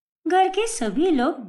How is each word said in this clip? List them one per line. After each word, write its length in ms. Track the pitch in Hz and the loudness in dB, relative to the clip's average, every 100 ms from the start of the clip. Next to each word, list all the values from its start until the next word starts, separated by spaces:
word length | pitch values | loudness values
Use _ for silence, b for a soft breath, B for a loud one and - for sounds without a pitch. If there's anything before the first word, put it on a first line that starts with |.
| _ _ | _ _
घर 220 | 320 370 381 | 0 2 2
के 160 | 392 453 | 0 -4
सभी 400 | - 214 202 370 | -4 -4 0 2
लोग 280 | 269 269 - | 2 0 -2